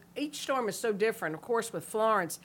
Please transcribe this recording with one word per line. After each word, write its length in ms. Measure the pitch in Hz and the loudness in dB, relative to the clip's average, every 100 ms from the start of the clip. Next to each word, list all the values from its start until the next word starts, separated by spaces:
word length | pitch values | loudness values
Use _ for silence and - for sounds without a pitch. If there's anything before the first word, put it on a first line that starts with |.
| - - | -12 -6
each 220 | 294 - | -6 -6
storm 320 | - 269 220 | -2 0 0
is 100 | 185 | -2
so 120 | 233 | 0
different. 440 | 202 220 220 165 156 | 2 2 2 -4 -4
Of 60 | |
course, 300 | - 233 226 | -2 0 0
with 120 | 170 | -6
Florence, 560 | - 220 220 214 170 - | -4 2 4 4 2 -4